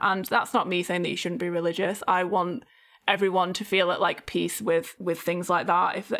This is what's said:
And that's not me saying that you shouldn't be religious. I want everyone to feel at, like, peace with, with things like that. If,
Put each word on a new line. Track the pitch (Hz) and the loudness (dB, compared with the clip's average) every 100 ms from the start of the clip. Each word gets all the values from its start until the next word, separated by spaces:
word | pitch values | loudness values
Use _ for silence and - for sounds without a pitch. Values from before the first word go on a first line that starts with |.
And | 202 190 185 | 0 0 0
that's | 233 - | 0 2
not | 233 185 | 0 2
me | 180 | 0
saying | 175 180 | 0 -2
that | 170 | -2
you | - | -4
shouldn't | 175 170 | -4 -4
be | 175 | -2
religious. | 170 170 170 190 208 - | 0 0 0 -2 0 0
I | 185 180 | 2 2
want | 196 175 170 - _ _ _ - | 0 0 -4 -10 _ _ _ 0
everyone | 196 196 185 180 | 2 2 2 2
to | 180 208 | -2 0
feel | 190 180 | 2 2
at, | - | 2
like, | 175 165 - | 0 -2 -4
peace | 175 170 - | -2 -2 -2
with, | 214 165 165 - | 0 0 -2 -6
with | 180 165 | -4 -2
things | - 175 180 | -2 -4 0
like | 175 185 | 0 2
that. | 175 185 185 | 2 2 -2
If, | - - | -6 -4